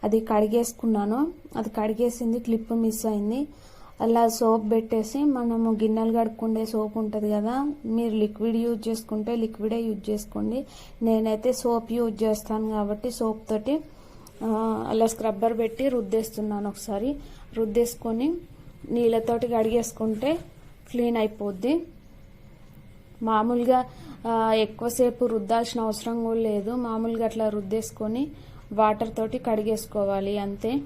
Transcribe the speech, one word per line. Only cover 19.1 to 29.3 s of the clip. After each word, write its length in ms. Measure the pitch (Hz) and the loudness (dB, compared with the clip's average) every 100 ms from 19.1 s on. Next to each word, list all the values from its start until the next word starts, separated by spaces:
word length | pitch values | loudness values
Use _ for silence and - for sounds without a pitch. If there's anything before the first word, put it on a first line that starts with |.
| 226 226 233 247 | 2 2 0 0
కడిగేసుకుంటే 920 | 233 220 233 226 - 220 214 262 339 - - - - - | 2 2 2 0 -2 -2 0 0 -2 -4 -20 -20 -20 -8
క్లీన్ 280 | 240 240 233 | 0 0 2
అయిపోద్ది. 680 | 214 214 202 185 240 330 - - - - - - - - - - - - - - | 0 -2 -6 -2 0 0 -2 -18 -20 -20 -20 -20 -20 -20 -20 -20 -20 -20 -20 -6
మామూలుగా, 640 | 220 220 226 240 240 254 247 - - - 233 | 2 2 4 2 4 4 2 -8 -16 -8 -2
ఆ, 260 | 226 220 | 2 4
ఎక్కువసేపు 720 | 220 214 - 233 233 247 240 247 | 4 2 -2 -6 2 2 4 0
రుద్దాల్సిన 560 | 220 196 226 233 240 | 0 2 0 0 -2
అవసరం 420 | 220 214 233 233 | -2 -2 -4 -2
కూడా 160 | 226 226 | 0 0
లేదు. 320 | 220 208 196 | 2 0 -2
మామూలుగా 540 | 247 240 220 226 226 226 | -4 -2 -2 -2 0 -2
అట్లా 240 | 220 220 | 0 0
రుద్దేసుకొని 840 | 208 190 214 220 - 214 233 294 - - - - | 0 -2 -4 -4 -6 -4 -2 -4 -6 -18 -20 -8
వాటర్ 360 | 208 214 214 226 214 | 2 2 4 -2 -2
తోటి 200 | 220 | -4